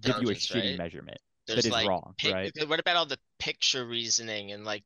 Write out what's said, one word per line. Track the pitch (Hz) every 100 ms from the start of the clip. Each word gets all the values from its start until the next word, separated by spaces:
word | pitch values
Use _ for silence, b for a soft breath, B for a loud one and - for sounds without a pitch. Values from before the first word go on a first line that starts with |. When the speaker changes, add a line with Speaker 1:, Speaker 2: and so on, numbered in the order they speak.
Speaker 1:
give | 117 110
you | 117
a |
Speaker 2:
intelligence, | 95 -
Speaker 1:
shitty | 120 113
Speaker 2:
right? | 139
Speaker 1:
measurement | 85 76 76 - - _ -
Speaker 2:
There's, | 113
Speaker 1:
that | 117
is |
Speaker 2:
like, | 113 107
Speaker 1:
wrong, | 90 80 95
Speaker 2:
pic-, | -
Speaker 1:
right? | 92 95 - 151
Speaker 2:
what | 160
about | 180 175
all | 156
the | 135 _ -
picture | - 156 - 135 120
reasoning | 117 117 107 113 107 101
and, | 104
like, | 107 104